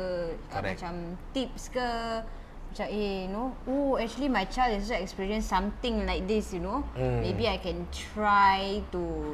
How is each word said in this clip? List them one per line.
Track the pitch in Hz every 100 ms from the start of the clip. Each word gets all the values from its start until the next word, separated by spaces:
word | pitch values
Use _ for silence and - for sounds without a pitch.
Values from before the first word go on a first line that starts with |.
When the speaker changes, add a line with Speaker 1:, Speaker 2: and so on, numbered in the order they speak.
| 185 175 170 156 -
Speaker 1:
uh, | 196
Speaker 2:
Correct. | 196 185
Speaker 1:
macam | 175 175 170 180 -
tips | 269 254 - -
ke, | 254 247 233 226 226 226 - - - -
macam, | - 202
eh, | 208 208 196 185
you |
know, | 202 254 240
"Oh, | - 269 277 254
actually | 233 233 277
my | 220 190
child | - 247 208
has | 202
also | 220
experienced | 190 - 190 214 220
something | 196 202 - 247 220
like | 190 180 185
this, | 214 196
you | 185
know. | 180 240 285 123
Speaker 2:
Hmm. | 127 123
Speaker 1:
Maybe | 110 - 226
I | 190
can | 180 170 175 -
try | - 208 208 202 196 190 196 202 196
to | 180 170 160 151